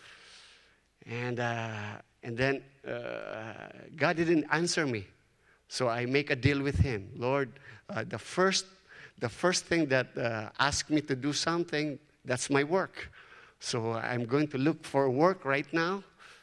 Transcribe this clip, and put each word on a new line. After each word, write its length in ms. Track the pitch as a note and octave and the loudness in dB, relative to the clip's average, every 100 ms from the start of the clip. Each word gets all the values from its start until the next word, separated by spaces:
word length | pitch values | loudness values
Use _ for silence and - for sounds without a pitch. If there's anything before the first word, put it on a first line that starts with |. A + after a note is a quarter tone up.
| - - - - - - _ _ _ _ - | -20 -20 -20 -20 -20 -20 _ _ _ _ -10
And, 340 | A#2 B2 A#2+ | -6 -4 -2
uh, 600 | A#2+ A#2 A2+ G#2+ G#2 G#2 - _ | -2 -2 -4 -6 -8 -12 -16 _
and 140 | B2+ A#2 | -8 0
then, 260 | C3+ C#3 - _ - | 0 0 -6 _ -10
uh, 840 | A#2+ A#2+ A#2 G#2 G#2+ A2+ - - - - - | -8 -6 -8 -8 -10 -10 -12 -14 -16 -12 0
God 200 | D#3 E3+ | 2 4
didn't 300 | E3+ E3 - | 4 4 4
answer 360 | D3+ E3+ F3 D3 | 2 2 2 0
me. 200 | A2+ F#2+ _ _ _ _ _ - | -2 -6 _ _ _ _ _ -10
So 200 | - B2 | 0 0
I 180 | A#2 A#2+ | 2 2
make 240 | C#3 D3 | 2 2
a 60 | C3+ | 2
deal 260 | C3+ C#3+ | 4 4
with 140 | C#3 - | 2 2
Him. 340 | C#3 G#2+ F#2+ F2+ | 2 2 -6 -4
Lord, 420 | B2 C#3 C3 - - - - | 0 0 -2 -6 -20 -20 -10
uh, 160 | A2+ | -8
the 140 | A2 A2+ | -6 -8
first, 480 | - - F#3+ F#3 - - - - - - | -4 2 4 2 -4 -16 -20 -20 -20 -6
the 100 | A#2+ | -6
first 380 | - F3 F3+ - | 0 2 2 0
thing 200 | E3+ D3 | 0 4
that, 280 | C3 B2 C#3 | 2 0 -4
uh, 340 | A#2+ A2+ G#2+ - | -4 -4 -6 0
asked 320 | C#3 C#3+ - | 2 2 0
me 100 | D3+ | 0
to 120 | D3 C3+ | 0 -4
do 160 | C#3 | -2
something, 640 | C#3 - E3+ F3 D3 D3+ C3 _ _ | -2 0 -2 -2 -2 -2 -6 _ _
that's 260 | - B2+ - | -4 -2 2
my 140 | C#3 | 2
work. 460 | D3 F#3+ D#3+ - - - - - - - | 4 0 0 -8 -16 -16 -20 -20 -20 -14
So 320 | - B2 A2+ | -4 -2 -2
I'm 320 | A2+ A2+ B2 | -2 -2 -4
going 240 | A#2 C#3+ D3+ | 0 0 0
to 100 | B2+ | 2
look 260 | C#3+ D#3+ | 0 0
for 260 | - C#3 C#3 | -2 2 2
work 340 | B2+ F3 F#3 | 4 4 2
right 260 | C3+ C#3 D3+ | 0 -2 0
now. 300 | E3 E3+ G3 - _ - - | 0 0 -2 -8 _ -20 -20